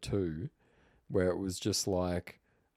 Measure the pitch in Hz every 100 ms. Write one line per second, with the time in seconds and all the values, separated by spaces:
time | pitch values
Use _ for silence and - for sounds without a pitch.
0 | - 101 90 78 139 - _ _ _ _
1 | - 98 92 87 95 92 107 95 - 92
2 | 90 90 - - _ _ _